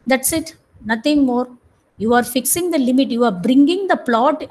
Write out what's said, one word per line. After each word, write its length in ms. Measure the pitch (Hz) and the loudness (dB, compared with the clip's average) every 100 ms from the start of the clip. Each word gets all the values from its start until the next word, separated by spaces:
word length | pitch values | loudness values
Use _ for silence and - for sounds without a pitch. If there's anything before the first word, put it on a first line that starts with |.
| - | -2
That's 260 | 254 254 | -2 0
it, 240 | 330 320 - _ _ 214 | -4 -6 -16 _ _ -6
nothing 400 | 226 294 294 262 | -4 0 2 2
more. 220 | 240 247 - _ _ _ - | -2 -4 -12 _ _ _ -6
You 160 | 220 | 0
are 100 | 240 | 2
fixing 460 | 240 262 254 349 349 | 2 -4 -2 -2 -2
the 80 | 320 | 0
limit, 320 | 247 254 254 | 2 0 0
you 140 | 233 | 0
are 80 | 240 | 0
bringing 560 | 180 175 269 285 370 381 | 0 2 4 4 2 -2
the 100 | 339 | -2
plot 460 | - 226 277 302 311 | 0 0 2 0 -6